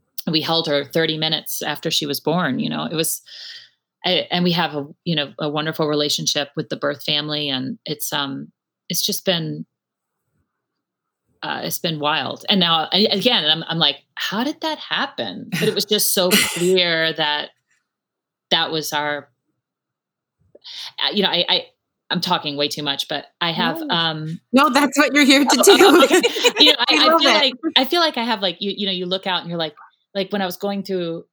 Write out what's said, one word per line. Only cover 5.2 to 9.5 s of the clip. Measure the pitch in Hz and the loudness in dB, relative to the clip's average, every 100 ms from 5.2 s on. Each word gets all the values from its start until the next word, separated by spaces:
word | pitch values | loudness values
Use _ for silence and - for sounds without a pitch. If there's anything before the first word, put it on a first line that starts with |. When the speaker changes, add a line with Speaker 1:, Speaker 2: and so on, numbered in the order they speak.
| 135 110 | -4 -6
Speaker 1:
a | 151 | -4
wonderful | 151 156 156 151 | -4 -4 -2 -2
relationship | 151 147 156 156 151 143 - | 0 0 -2 -2 -2 -4 -6
with | 143 | -8
the | 135 | -4
birth | 143 143 | -4 -4
family, | - 147 151 151 147 | -2 -2 -2 -4 -4
and | 131 131 - - | -4 -6 -8 -10
it's, | 151 - | -8 -6
um, | 151 139 139 156 _ _ _ _ | -4 -4 -8 -12 _ _ _ _
it's | 175 | -4
just | - 185 - | -4 -4 -2
been, | 170 156 | -2 -4